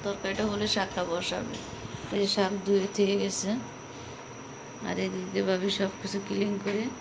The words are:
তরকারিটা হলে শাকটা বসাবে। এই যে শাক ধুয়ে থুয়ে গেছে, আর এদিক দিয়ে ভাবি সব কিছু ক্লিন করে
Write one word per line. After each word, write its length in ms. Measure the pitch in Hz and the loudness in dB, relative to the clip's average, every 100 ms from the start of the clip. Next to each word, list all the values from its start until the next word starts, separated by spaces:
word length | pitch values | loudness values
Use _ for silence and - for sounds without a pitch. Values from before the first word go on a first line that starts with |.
তরকারিটা 420 | 202 196 196 196 214 | -4 -2 -2 0 0
হলে 220 | 208 208 | 2 2
শাকটা 360 | 208 185 - | 2 2 0
বসাবে। 520 | 180 170 185 180 - - - - - - - | 0 0 0 -2 -2 -6 -8 -10 -10 -10 -2
এই 80 | 202 | 2
যে 80 | 196 | 2
শাক 240 | 208 190 202 185 | 4 4 2 4
ধুয়ে 220 | 202 190 202 | 4 4 4
থুয়ে 200 | 196 202 | 4 6
গেছে, 340 | 196 190 185 240 254 - - - - - - - - - - - - | 2 0 0 0 -2 -10 -12 -12 -12 -12 -12 -12 -12 -12 -12 -8 -4
আর 120 | 180 | 0
এদিক 340 | 190 185 185 | 0 -2 -2
দিয়ে 120 | 190 190 | 0 2
ভাবি 240 | 185 196 | 2 2
সব 180 | - 196 - | 2 0 -2
কিছু 180 | 190 202 196 | -4 -4 -2
ক্লিন 320 | 202 208 202 | 0 2 0
করে 200 | 202 202 240 - | 0 0 -2 -4